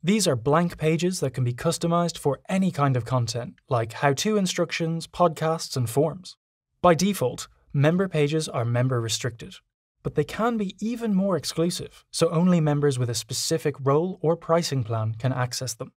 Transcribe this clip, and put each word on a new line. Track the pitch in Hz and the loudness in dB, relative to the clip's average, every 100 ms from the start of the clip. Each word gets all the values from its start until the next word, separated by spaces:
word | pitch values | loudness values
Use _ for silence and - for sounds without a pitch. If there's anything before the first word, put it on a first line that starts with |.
These | 156 220 185 | 2 2 2
are | 135 | 0
blank | 113 151 175 - | 2 2 2 0
pages | 156 160 175 185 | 0 0 0 -2
that | 135 | -4
can | - | -2
be | 123 | -4
customized | 120 165 160 170 170 170 - | -2 -4 -2 0 0 0 -2
for | - 135 _ | -4 -4 _
any | 190 190 | 0 0
kind | - 143 | 2 2
of | 127 117 | 2 0
content, | 127 117 123 120 - _ | 0 0 -4 -8 -14 _
like | 123 117 | -2 -2
how-to | - 147 - 220 214 | 0 0 2 0 2
instructions, | 185 - 170 - 165 165 - | 0 0 -2 -2 -4 -4 -8
podcasts, | - 175 151 160 165 - - | 2 2 2 -2 -2 -4 -4
and | 117 | -2
forms. | 139 156 143 - - _ _ _ _ | 2 0 -2 -14 -20 _ _ _ _
By | 180 | 4
default, | 160 190 190 123 - - _ _ | 4 2 0 -2 -4 -14 _ _
member | 143 143 180 190 | 2 2 4 0
pages | 156 147 156 156 | 0 0 0 -2
are | 147 117 | -4 0
member | 120 131 123 | 0 0 0
restricted, | 113 110 127 113 - - _ _ _ _ | -2 -4 -4 -8 -16 -18 _ _ _ _
but | - | -6
they | 143 | -2
can | 147 - 226 233 | -4 0 -2 0
be | 196 - | -4 -4
even | 214 240 233 | -6 -4 0
more | 190 196 175 | 2 2 0
exclusive, | - - 170 175 - - _ | -2 -2 -2 -2 -10 -16 _
so | - 165 | 0 0
only | 160 180 175 | 4 4 4
members | 151 147 147 131 | 4 2 2 2
with | 123 | -2
a | |
specific | 117 - 120 - - 151 135 | -4 -6 -6 -2 0 -2 -2
role | 135 143 180 185 | 2 2 2 -2
or | 151 165 | 0 0
pricing | - 165 170 135 | 2 2 2 -2
plan | 110 113 110 | -2 -2 -2
can | 110 127 | -2 -2
access | 127 123 - 127 | 0 -2 -4 -8
them. | - 135 _ | -8 -12 _